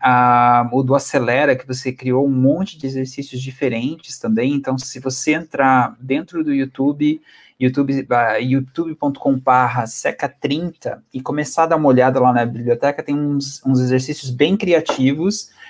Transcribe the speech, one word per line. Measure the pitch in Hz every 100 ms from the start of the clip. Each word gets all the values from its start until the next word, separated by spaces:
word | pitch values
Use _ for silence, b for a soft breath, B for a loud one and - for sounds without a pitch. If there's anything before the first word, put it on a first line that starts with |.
a, | 131 123 123 120 123 120 120
o | 123
do | 135
Acelera, | 135 - 143 120 127 147
que | 127 -
você | 127 131
criou | 127 127 127 139
um |
monte | 131 131 160 190 -
de | 135
exercícios | 131 131 - 139 127
diferentes | 131 127 139 113 127 165 - -
também. | 113 110 127
Então, | 143 139 131
se | - 127
você | 131 127 -
entrar | 156 165 135 135 131 117 110
dentro | 127 139 160 175
do | 156
YouTube, | 139 131 131 135 147 151 156 b b b -
YouTube, | 127 131 139 135 127
ah, | 120 117 110
youtube | 127 135 131 - 165
ponto | 156 147 139
com | - 135
barra | 131 127 123 123 113
seca | - 147 143 139
trinta | - 131 147 175 - - - _
e | 131
começar | 131 147 147 -
a | 160
dar | 160
uma | 147
olhada | 127 127 127
lá | 123
na | 123
biblioteca, | 117 120 120 117 143 143
tem | 147
uns, | 143 147 143 139 -
uns | 135 127
exercícios | 127 127 131 147 135
bem | 123 151 202
criativos | 185 170 160 - 131 147 180 208 - B B